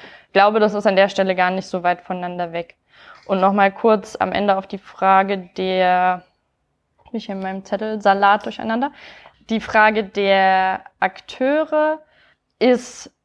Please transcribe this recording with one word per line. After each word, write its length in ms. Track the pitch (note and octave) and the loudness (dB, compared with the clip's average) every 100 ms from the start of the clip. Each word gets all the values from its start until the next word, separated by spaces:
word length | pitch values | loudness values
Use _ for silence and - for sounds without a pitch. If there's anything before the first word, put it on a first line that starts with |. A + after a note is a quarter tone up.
| - - _ | -20 -20 _
Ich 60 | |
glaube, 260 | F#3+ G#3 A3 | 2 4 4
das 140 | G#3 | 0
ist 140 | G3+ G#3 | 0 0
an 80 | F#3+ | 2
der 140 | G3 | 2
Stelle 260 | G3 F#3+ F#3 | 0 -2 0
gar 160 | F3+ | -2
nicht 160 | F#3 - | -2 -6
so 160 | F#3 | -4
weit 180 | F3 F3 | -2 -4
voneinander 500 | - F#3 F3+ F3 E3+ | -6 -10 -8 -8 -8
weg. 260 | E3 E3+ _ _ _ - - - | -8 -12 _ _ _ -20 -20 -4
Und 120 | G3 | 0
nochmal 320 | F#3+ G3+ G3 | 2 4 2
kurz 440 | G3 A3+ G#3+ G3 - | 2 2 2 -2 -4
am 160 | C3+ | -2
Ende 260 | - G3+ F#3+ | -2 0 -2
auf 80 | F#3+ | -2
die 140 | G3 | -14
Frage 680 | - - F#3+ F#3+ G3 G3 F3+ - | -14 -4 2 2 2 -4 -8 -8
der, 680 | F#3 F#3 F3+ F3+ F3+ F3+ _ _ _ _ _ _ _ _ _ | -4 0 2 2 0 -2 _ _ _ _ _ _ _ _ _
hab 80 | |
ich 160 | A3+ G#3+ | -10 -8
in 120 | G3 | -8
meinem 220 | F#3+ F#3+ | -8 -10
Zettel 380 | F#3+ G3 A3 G#3+ | -8 -8 -6 -2
Salat 440 | G3+ G3 G3+ G#3 A3+ | 0 2 2 2 -2
durcheinander, 460 | A3 A3 A#3 C#4 - - - - _ - | -10 -6 -4 -6 -8 -20 -20 -20 _ -6
die 80 | A3 | -6
Frage 440 | - A3 G#3+ G#3 | 0 4 4 2
der 760 | F#3+ G3+ G3 G3 F#3+ F#3+ F#3 - - - | -4 -2 2 4 4 2 0 -4 -10 -6
Akteure 1000 | F#3+ - - - C4 D4 D4+ D4+ D4+ D#4 _ _ _ _ _ - | -6 -6 -18 -4 -2 0 -2 0 0 -2 _ _ _ _ _ -2
ist 540 | B3 B3 - - - _ | 2 2 -2 -18 -20 _